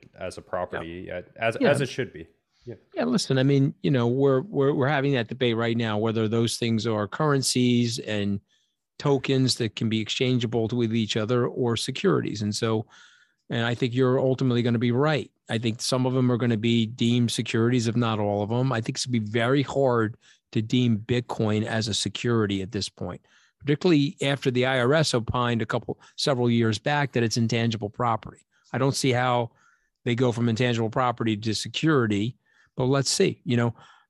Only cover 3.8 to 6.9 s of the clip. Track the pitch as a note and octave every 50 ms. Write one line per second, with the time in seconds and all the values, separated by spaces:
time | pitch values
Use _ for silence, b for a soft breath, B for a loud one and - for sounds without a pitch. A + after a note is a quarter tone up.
3.8 | - D#3+ C#3 B2 A#2+ A#2+ B2 C3+ C#3 C#3 C3 C3 A2+ G#2+ - C#3 C3+ C#3 - -
4.8 | B2+ C#3 D3+ C3+ C3+ C#3+ C#3 A#2+ A2 - A#2 B2+ B2+ A#2+ A2+ A2+ A#2 A#2 A#2 A#2
5.8 | A#2 A2 G#2+ G#2 A2 A2+ G#2+ A2+ A2 G#2 A2+ A#2 A#2 A2 - - A#2+ A#2 A2+ G#2+
6.8 | G#2+ A#2